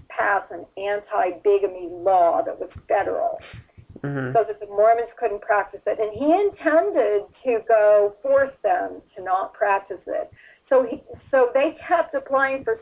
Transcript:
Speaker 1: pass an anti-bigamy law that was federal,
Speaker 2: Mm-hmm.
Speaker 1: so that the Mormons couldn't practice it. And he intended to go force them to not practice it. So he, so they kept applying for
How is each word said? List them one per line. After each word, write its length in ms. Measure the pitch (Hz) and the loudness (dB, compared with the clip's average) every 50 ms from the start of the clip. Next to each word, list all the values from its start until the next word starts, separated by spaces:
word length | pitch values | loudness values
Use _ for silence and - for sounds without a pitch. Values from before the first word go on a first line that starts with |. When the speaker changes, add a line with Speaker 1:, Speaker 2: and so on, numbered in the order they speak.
| - - | -18 -14
Speaker 1:
pass 360 | - - 220 208 202 190 - - | -6 -4 -2 0 0 -2 -2 -6
an 140 | 196 170 - - - 196 | -14 -16 -16 -16 -12 -8
anti-bigamy 1120 | 196 202 208 208 208 - 214 202 196 180 - - - 208 202 202 196 190 185 185 180 165 | -6 -4 -4 -6 -6 -6 -2 -2 -2 -2 -2 -2 0 2 2 2 2 -2 -4 -6 -12 -12
law 500 | 175 175 170 190 190 180 175 170 165 185 | -10 -4 0 2 4 4 4 4 2 0
that 160 | - - 170 - | -2 -4 -6 -10
was 120 | 175 - - - - - | -10 -14 -14 -14 -6 -2
federal, 500 | 226 202 190 - - - - - - - - - - - - _ _ - - - - - | -2 -2 0 -2 -4 -2 -4 -4 -6 -6 -14 -16 -20 -20 -20 _ _ -20 -20 -20 -18 -10
Speaker 2:
Mm-hmm. 300 | - 143 143 139 131 123 | -8 -6 -6 -4 -4 0
Speaker 1:
so 140 | 131 226 208 208 | 0 0 0 0
that 140 | 208 - | -4 -12
the 60 | 214 202 | -12 -8
Mormons 420 | 202 202 208 226 233 233 233 226 - - | 0 2 4 4 4 2 0 -6 -8 -6
couldn't 220 | 247 220 202 208 | -6 -4 -4 -4
practice 400 | - - 214 202 196 - - 196 - | -4 -2 0 0 -2 -4 -8 -8 -6
it. 140 | 208 220 214 | -6 -4 -2
And 140 | 220 214 214 | -4 -6 -4
he 180 | 208 277 302 | -4 0 2
intended 920 | 330 381 415 403 - - - 320 302 330 339 415 370 311 226 208 208 202 202 - _ _ - | 2 2 2 0 -2 -2 -2 2 2 2 2 2 0 0 0 2 0 -2 -2 -6 _ _ -4
to 160 | 254 240 220 208 - | -2 -2 -2 0 2
go 460 | 226 220 208 208 208 208 208 202 202 _ | 2 4 6 6 6 4 4 2 -2 _
force 320 | - 269 277 269 277 262 - _ - | -2 2 2 2 2 0 -4 _ -2
them 380 | 202 180 180 - 185 180 180 - _ - 202 | -2 0 0 -2 -6 -10 -14 -18 _ -18 -12
to 40 | |
not 320 | 185 185 185 190 190 - - | -6 -2 -2 -2 -2 -4 -4
practice 460 | - 220 202 196 196 - - 190 175 - - | -2 0 0 0 0 -2 -6 -14 -12 -10 -8
it. 240 | - - - - _ _ - - - _ _ - | -6 -6 -6 -8 _ _ -20 -20 -20 _ _ 2
So 140 | 277 262 262 226 | 4 4 4 2
he, 140 | 254 - - - - - _ - | -4 -10 -12 -18 -20 -20 _ 0
so 180 | - 262 247 240 240 | 2 4 4 4 2
they 220 | 269 285 320 311 - - | 2 0 0 -2 -6 -4
kept 300 | - 359 339 320 - - | -2 0 0 0 0 -4
applying 480 | 277 269 - 277 269 269 269 269 269 262 | -8 -6 -2 0 0 0 0 -2 -4 -4
for 160 | 233 226 226 | -4 -6 -6